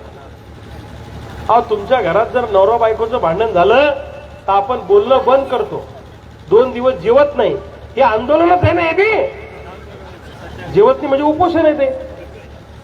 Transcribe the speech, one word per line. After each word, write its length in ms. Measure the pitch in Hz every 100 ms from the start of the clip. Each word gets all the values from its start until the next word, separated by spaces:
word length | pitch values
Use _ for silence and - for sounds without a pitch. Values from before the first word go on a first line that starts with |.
| - - - - - - - - - - - - - - -
अहो, 120 | 233
तुमच्या 420 | 233 208 196 254
घरात 240 | 180 185 220
जर 180 | 247 233
नवरा 260 | 196 196 233
बायकोचं 420 | 226 220 226 240
भांडण 280 | 170 180 226
झालं 440 | 180 190 247 294 277 - - - - -
तर 40 |
आपण 260 | 196 196 247 180
बोलणं 320 | 208 233 262 208
बंद 200 | 269 269
करतो, 400 | 240 214 143 - - - - - - -
दोन 220 | 214 254
दिवस 220 | 226 254
जेवत 420 | 214 190 262 285 254
नाही. 180 | 190 202 - - - -
हे 60 |
आंदोलनच 560 | 254 220 247 311 339 359
आहे 100 | 311
ना, 80 | 339
हे 120 | 330
बी 340 | 330 427 415 - - - - - - - - - - - - - - 175
जेवत 220 | 147 247 262
नाही 120 | 285
म्हणजे 160 | 269
उपोषण 420 | 294 302 359 330 311
आहे 80 |
ते, 340 | 285 269 - - - - - - - - -